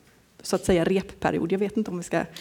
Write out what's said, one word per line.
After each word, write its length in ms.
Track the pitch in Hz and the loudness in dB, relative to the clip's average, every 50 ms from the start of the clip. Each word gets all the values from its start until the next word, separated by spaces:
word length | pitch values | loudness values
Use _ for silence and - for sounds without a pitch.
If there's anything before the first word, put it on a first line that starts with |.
| _ - _ _ _ _ _ - | _ -20 _ _ _ _ _ -14
så 140 | - - 202 | -4 -2 -2
att 80 | 180 - | 0 4
säga, 200 | - 185 165 165 | 4 4 4 4
repperiod. 680 | 170 190 190 190 - - - - 160 156 170 160 170 | 4 2 0 0 -4 -6 -2 0 0 0 0 0 0
Jag 60 | 190 190 | 0 0
vet 180 | 208 196 - | 0 0 0
inte 140 | 220 214 196 | -2 -2 -2
om 60 | 180 | -6
vi 60 | 175 | -8
ska... 220 | 170 - - 165 180 - - - | -6 -2 -2 -2 -2 -4 -10 -16